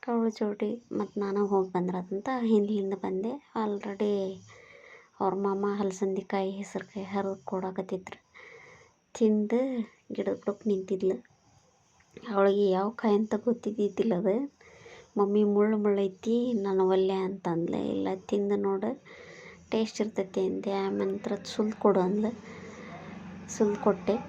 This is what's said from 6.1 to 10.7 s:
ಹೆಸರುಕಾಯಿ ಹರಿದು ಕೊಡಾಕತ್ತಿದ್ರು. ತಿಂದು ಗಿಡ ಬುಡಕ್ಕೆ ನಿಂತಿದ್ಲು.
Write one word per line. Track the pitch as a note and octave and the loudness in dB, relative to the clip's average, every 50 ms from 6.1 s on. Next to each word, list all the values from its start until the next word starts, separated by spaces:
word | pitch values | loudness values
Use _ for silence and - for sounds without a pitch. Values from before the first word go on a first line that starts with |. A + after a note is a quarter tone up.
| F#3+ G3 F#3+ - - G3 F#3+ F#3+ | -2 -2 -4 -2 -2 -2 -2 -2
ಹೆಸರುಕಾಯಿ | G3 G3 G3+ - - F#3 F#3+ - - G#3 F#3+ | -4 -6 -10 -8 -8 -10 -10 -8 -10 -12 -10
ಹರಿದು | F#3 G3 G3+ G3 G3 G3 G3 - | -4 -4 -2 -2 -2 -4 -6 -8
ಕೊಡಾಕತ್ತಿದ್ರು. | - - F#3 F#3 F#3 F#3 F#3+ F#3+ F#3+ G3 F#3 F#3 - - - _ _ _ - - - - - - - - - - _ _ _ _ _ _ | -6 -4 -4 -4 -4 -4 -6 -6 -4 -6 -8 -8 -10 -16 -16 _ _ _ -20 -20 -20 -20 -20 -20 -20 -20 -20 -20 _ _ _ _ _ _
ತಿಂದು | - A#3 A3 G#3+ G#3+ G#3 G#3 A3+ A#3+ C4 C4+ C4 A#3+ A3 - - _ _ _ | 2 4 4 4 4 2 0 0 0 0 0 -2 -4 -6 -6 -10 _ _ _
ಗಿಡ | A3 G#3+ G3 G3 | -6 -4 -2 -2
ಬುಡಕ್ಕೆ | G3 - - - G3+ - - | -2 -2 -4 -6 -6 -4 0
ನಿಂತಿದ್ಲು. | A3 | 0